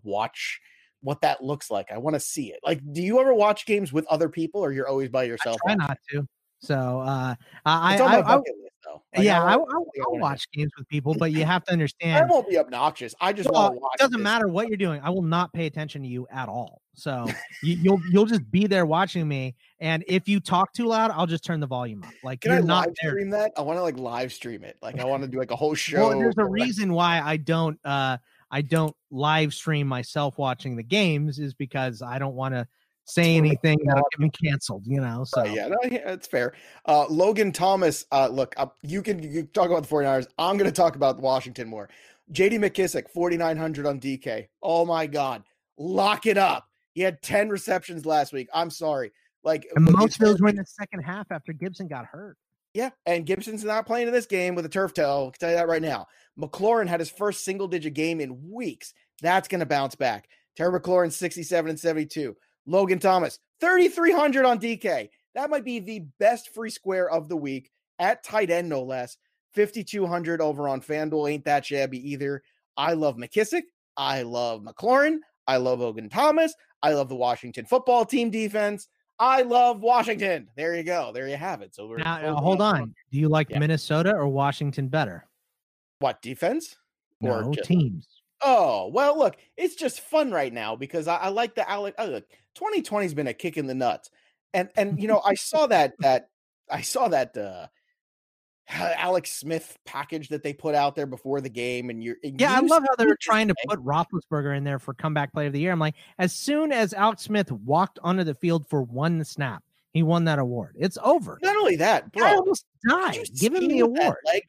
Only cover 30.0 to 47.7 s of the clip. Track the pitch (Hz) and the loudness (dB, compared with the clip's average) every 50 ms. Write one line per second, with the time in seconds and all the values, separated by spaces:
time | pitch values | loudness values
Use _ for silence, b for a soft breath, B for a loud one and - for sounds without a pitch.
30 | 123 - - 156 147 139 - - 139 131 127 - - 135 123 117 113 117 190 214 | -6 -6 -4 -4 -2 -2 -2 -2 -4 -4 -4 -4 -6 -8 -8 -8 -4 -2 2 2
31 | 202 170 151 143 151 151 131 143 147 139 127 - 139 120 - 135 131 127 113 107 | 2 2 2 0 0 -2 -4 -6 -8 -8 -8 -8 -8 -6 -4 -4 -4 -4 -6 -8
32 | 123 120 127 135 139 139 127 127 131 135 131 123 120 - _ _ _ _ _ _ | -10 -8 -8 -6 -6 -6 -6 -6 -6 -4 -4 -4 -6 -8 _ _ _ _ _ _
33 | _ - - 175 170 165 165 160 156 156 147 - - 160 151 151 147 139 139 139 | _ -4 0 2 4 6 6 6 6 4 4 2 2 2 2 4 4 2 2 4
34 | 143 139 - 147 151 151 - - 165 151 143 139 - - 98 101 101 117 139 139 | 2 2 0 0 0 0 0 0 -2 -2 -2 -2 -4 -6 -10 -8 -6 -4 -4 -2
35 | 131 120 117 120 131 - - 127 113 104 107 107 101 135 190 240 247 254 240 233 | -2 -4 -4 -6 -6 -4 -2 -2 0 0 -2 -4 -4 -2 -2 -2 -2 -2 -4 -4
36 | - - 185 185 - - - 123 123 127 - B B B B B B 160 151 147 | -6 -8 -10 -10 -8 -4 -2 -2 -2 -2 -6 B B B B B B 4 4 4
37 | 143 151 156 160 185 214 214 214 208 196 147 - 175 190 196 190 180 156 - - | 4 4 2 4 4 4 4 2 2 0 0 0 2 2 4 4 4 2 0 -2
38 | - - 143 135 135 117 123 135 127 - - 123 139 127 - _ - 143 170 202 | -4 0 2 2 2 2 2 0 -2 -2 -2 -4 -6 -6 -6 _ -12 -8 -8 -6
39 | - 220 202 165 156 151 143 165 151 - - 208 180 175 175 160 147 - 156 147 | -4 -4 -4 -4 -6 -8 -6 -6 -6 -4 0 2 2 4 2 0 0 0 0 0
40 | 143 139 135 131 123 - _ - 160 180 202 196 196 185 - 190 175 165 123 139 | 2 2 2 0 0 -4 _ -2 0 0 2 2 2 2 2 4 4 2 2 2
41 | 143 135 - - 131 131 131 127 - 131 117 131 117 113 110 107 101 - b b | 0 0 0 0 0 0 0 0 -2 -6 -10 -12 -12 -10 -10 -12 -14 -14 b b
42 | b b b b b b 151 - 190 208 233 214 208 185 - 196 185 170 - 139 | b b b b b b 0 2 2 2 2 2 0 0 0 0 0 0 -2 -4
43 | - - - 175 175 175 170 165 170 165 160 156 160 160 151 143 143 147 139 131 | -6 -6 -4 -2 0 0 0 0 0 0 -2 -2 -4 -6 -6 -4 -4 -4 -4 -4
44 | 131 135 135 131 - 131 110 110 107 - _ _ - 160 165 170 170 170 165 160 | -4 -6 -6 -6 -6 -6 -8 -8 -8 -12 _ _ -2 0 2 2 2 2 0 -2
45 | 160 147 143 147 139 131 123 107 - _ _ _ _ _ _ - 147 180 190 196 | -2 -2 -2 -2 -2 -2 -4 -8 -12 _ _ _ _ _ _ -10 -8 -4 0 2
46 | 196 208 208 - - 226 196 196 190 170 143 123 - _ _ _ _ _ - 165 | 2 2 2 2 2 2 4 4 4 4 2 0 -6 _ _ _ _ _ -4 -2
47 | 185 190 160 - - - 202 202 208 214 202 190 - 220 | -2 -2 -2 -4 -4 0 2 2 2 0 -2 -4 -2 -2